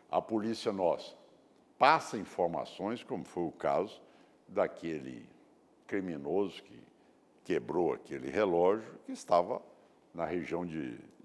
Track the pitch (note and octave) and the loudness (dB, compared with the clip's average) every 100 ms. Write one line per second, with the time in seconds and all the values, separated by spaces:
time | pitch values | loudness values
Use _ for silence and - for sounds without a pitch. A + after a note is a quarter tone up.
0 | - F2 - A2 A2 A2+ A#2 G2 F2 D2 | -2 -2 0 0 0 -2 -2 2 2 2
1 | - - - - _ _ _ - C3+ D#3+ | -2 -16 -20 -20 _ _ _ 6 6 6
2 | - A#2 E2 - E2+ D#2+ B1 - G2 A#2+ | 2 -6 -6 0 0 0 -6 -6 -4 -4
3 | - A2 - F2 E2 - D2 C#2+ G2+ - | -6 -8 -6 -4 -4 -2 0 2 0 -6
4 | - - - _ - G2 E2+ - E2 D#2 | -20 -20 -20 _ -6 0 0 -2 -6 -6
5 | C2 A#1 - - - _ _ _ - G#2 | -8 -12 -16 -20 -20 _ _ _ -6 -4
6 | F#2 D2+ C#2+ F#2 G2 - - - - - | -4 -4 -2 0 0 -4 -16 -20 -20 -20
7 | - _ _ _ - D#2+ A#1 D#2+ D#2+ B1 | -20 _ _ _ -2 -2 0 0 2 0
8 | - C#2 C2 D#2+ G2+ E2+ F2+ A2 A#2 - | -6 -10 -4 2 4 6 6 4 -2 -14
9 | - C4 - F2 F2+ C3 - - - _ | -14 -12 2 4 4 -2 -8 -20 -20 _
10 | _ E2 D#2+ F2+ D2+ E2+ F2 D#2 C2 A#1 | _ -6 -4 -2 -2 -4 -4 -6 -6 -10
11 | - - | -16 -20